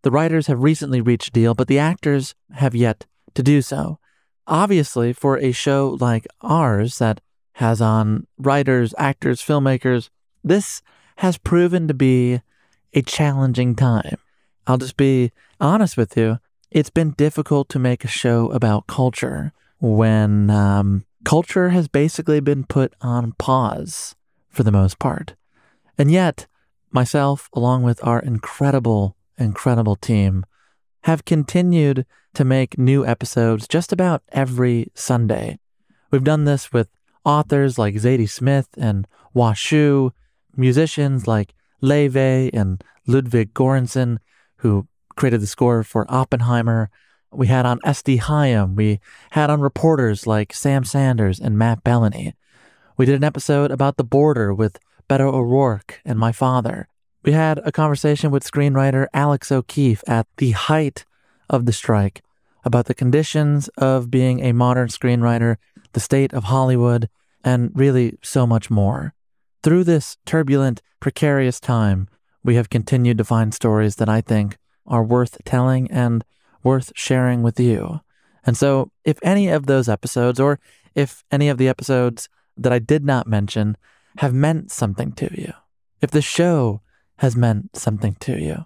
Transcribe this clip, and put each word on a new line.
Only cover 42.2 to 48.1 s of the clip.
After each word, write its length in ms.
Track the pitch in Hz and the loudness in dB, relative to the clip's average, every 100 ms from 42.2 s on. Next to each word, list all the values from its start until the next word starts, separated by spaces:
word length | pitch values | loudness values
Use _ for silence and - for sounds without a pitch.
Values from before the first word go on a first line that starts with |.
| 131 131 131 | 2 0 0
and 320 | 113 95 92 - _ - | -2 -2 -4 -12 _ 0
Ludwig 480 | 131 127 120 107 | 0 2 -2 -2
Göransson, 640 | - 131 135 123 131 123 117 _ _ _ _ | 0 0 2 0 -2 -2 -4 _ _ _ _
who 300 | 117 101 - _ _ - | 0 0 -2 _ _ -2
created 240 | 135 117 | 0 0
the 80 | 101 | -2
score 340 | - 120 117 | 0 2 2
for 240 | 107 113 - | -2 -4 -2
Oppenheimer. 840 | 127 127 127 117 120 113 113 107 _ _ _ _ | -2 -2 -2 0 0 0 -2 -4 _ _ _ _
We 160 | - 120 | -2 2
had 180 | 131 123 | 2 2
on 140 | 123 | -2
Esty 360 | 143 139 - | -4 -4 0